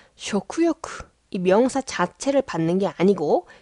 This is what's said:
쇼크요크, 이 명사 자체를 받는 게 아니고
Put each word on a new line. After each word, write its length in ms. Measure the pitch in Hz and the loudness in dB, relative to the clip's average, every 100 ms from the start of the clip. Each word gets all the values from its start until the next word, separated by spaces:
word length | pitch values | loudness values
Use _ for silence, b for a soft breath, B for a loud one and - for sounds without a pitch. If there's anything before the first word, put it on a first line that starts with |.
| b _ | b _
쇼크요크, 920 | - 196 - - 339 - - - - _ _ | -6 -6 -6 -2 -2 -2 -8 -16 -18 _ _
이 80 | 196 | -4
명사 420 | 180 196 254 269 | 2 4 2 0
자체를 600 | - - 175 - 269 277 | -6 -4 -4 -4 -2 0
받는 380 | 269 165 165 185 | -2 -2 0 0
게 80 | 190 - | -2 2
아니고 500 | 185 180 151 277 b b | 2 2 2 0 b b